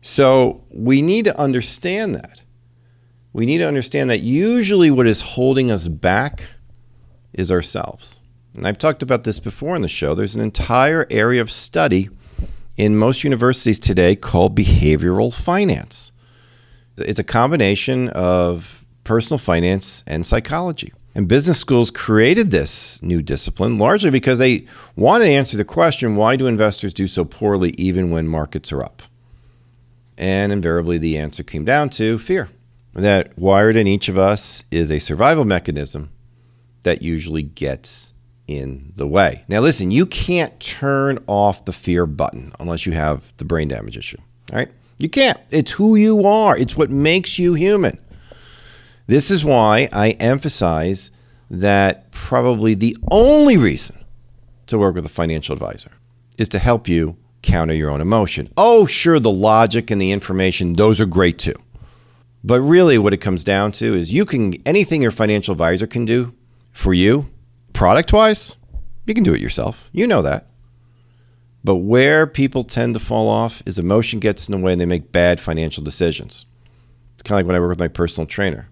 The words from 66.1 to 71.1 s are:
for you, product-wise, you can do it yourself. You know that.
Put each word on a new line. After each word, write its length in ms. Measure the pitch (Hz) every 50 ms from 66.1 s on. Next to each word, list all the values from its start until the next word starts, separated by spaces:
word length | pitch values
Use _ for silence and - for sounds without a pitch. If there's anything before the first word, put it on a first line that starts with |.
| 117 123 123 120 - _ _ _ _ _ _ _ _
for 200 | - - 95 92
you, 380 | 90 90 101 120 147 143 - - - - _ _ _ _ _ -
product-wise, 840 | - 104 90 104 143 165 - - 208 220 220 214 - - - - _ _ - - - - - - - -
you 80 | - 220
can 100 | 233 208
do 100 | - 80
it 60 | 58
yourself. 480 | 50 60 - - 113 107 113 - - - -
You 140 | 151 214
know 140 | 247 208 131 82
that. 260 | 69 71 - - _ _ _ - _ _ _ _ _ _ _ _ _